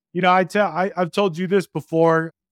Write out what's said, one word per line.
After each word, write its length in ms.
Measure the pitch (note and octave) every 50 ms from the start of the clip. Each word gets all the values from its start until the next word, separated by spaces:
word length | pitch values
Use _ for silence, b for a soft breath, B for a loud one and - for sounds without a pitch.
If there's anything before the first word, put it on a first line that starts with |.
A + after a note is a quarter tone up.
| _ _
you 80 | - F3
know, 120 | F3+ F3+
I 120 | F3+ F#3+ F#3+
tell, 240 | - - G#3 G#3 F3+
I, 240 | D#3 E3 F#3 G3+ F3+
I've 160 | F3+ F#3 D#3+
told 260 | - - G3+ - D#3 E3
you 80 | F#3
this 200 | E3+ G3 G3 E3
before, 680 | - _ D#3+ - - E3 D#3+ E3 E3 E3 D#3+ D#3+ E3 - _ _ _